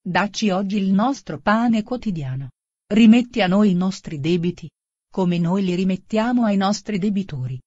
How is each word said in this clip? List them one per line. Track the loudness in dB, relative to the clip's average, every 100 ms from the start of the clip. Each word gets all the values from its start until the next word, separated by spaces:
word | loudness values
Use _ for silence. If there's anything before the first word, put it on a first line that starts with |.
Dacci | -2 -2 -2 -2 -2
oggi | -2 -2 -2
il | 0
nostro | 0 0 -2 -8 -6
pane | 0 0 2 0
quotidiano. | -2 -6 -6 -6 -6 -8 -10 _ _ _ _
Rimetti | 6 8 8 4 0
a | 2
noi | 4 2
i |
nostri | 2 -2 -4 -10 -6
debiti, | -2 0 -2 -6 -14 _ _ _ _
come | -4 0 0
noi | 0 0
li | 0
rimettiamo | 0 -2 -2 -2 -2 0 0
ai | 0 2
nostri | 0 -2 -4 -4
debitori. | -2 -2 -4 -8 -8 -10